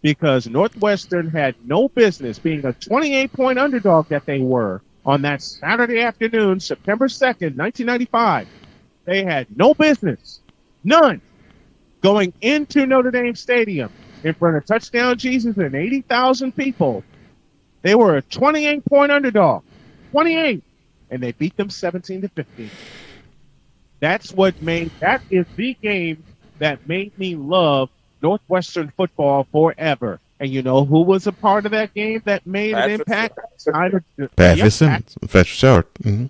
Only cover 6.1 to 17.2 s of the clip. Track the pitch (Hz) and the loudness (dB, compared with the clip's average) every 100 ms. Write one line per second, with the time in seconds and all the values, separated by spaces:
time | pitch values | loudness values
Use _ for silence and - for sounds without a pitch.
6.1 | - 226 226 208 190 - 147 - 214 269 | -2 -2 0 0 0 -4 -8 -4 -2 -2
7.1 | - 262 233 165 131 180 - 240 247 247 | 0 -2 -2 -6 -4 -6 -4 -4 -4 -2
8.1 | 226 233 147 92 - - _ _ _ - | 0 2 0 -4 -18 -20 _ _ _ -4
9.1 | 190 190 151 123 107 214 302 302 277 185 | -4 -2 -4 -6 2 4 6 4 2 -2
10.1 | 113 - - _ _ _ _ 175 311 294 | -6 -10 -20 _ _ _ _ 2 6 6
11.1 | 147 _ _ _ _ _ _ _ _ 190 | 2 _ _ _ _ _ _ _ _ 2
12.1 | 208 185 - 220 294 294 285 269 262 254 | 4 2 -2 -2 0 0 0 2 2 2
13.1 | 247 240 226 - 247 220 175 110 - - | 0 -4 -6 -2 0 0 -4 -6 -10 -20
14.1 | - 156 160 170 156 - 220 - 233 247 | -8 -6 0 0 0 0 -2 0 -2 0
15.1 | 247 254 254 233 202 156 135 185 269 - | 0 0 -2 -2 -2 -2 -2 -4 -4 -2
16.1 | 240 254 262 262 - 269 247 151 104 - | 0 2 0 -2 -4 -6 -2 -2 -2 -10
17.1 | _ | _